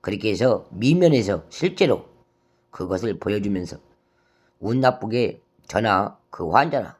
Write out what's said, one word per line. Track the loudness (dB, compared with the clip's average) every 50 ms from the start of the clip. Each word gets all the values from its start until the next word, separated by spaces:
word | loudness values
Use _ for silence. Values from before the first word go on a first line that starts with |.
그렇게 | -6 -6 -8 -2 -2 -2
해서 | 0 2 2 2 2 0 -4 -12
미면에서 | -8 0 2 2 4 6 4 4 4 4 2 0 -4 -4 -6 -14
실제로 | -8 -4 -4 -4 0 2 2 2 2 -2 -2 -18 _ _ _ _ _ _ _ _ _ _ _ _
그것을 | -12 -12 -6 -4 -4 -4 -4 -4 -6 -4
보여주면서 | -4 -4 -2 -2 -2 -2 -4 -4 -6 -8 -12 -18 _ _ _ _ _ _ _ _ _ _ _ _ _ _ _ _
운 | -6 -4 -2 2
나쁘게 | 2 2 2 2 -8 -4 -2 -2 -2 -2 -4 -10 _ _ _ _ _
저나 | -4 -2 0 2 4 2 2 0 -2 -8 _ _ _
그 | -12 -8 -4 2
환자나 | 4 4 4 4 -2 -4 -4 -6 -14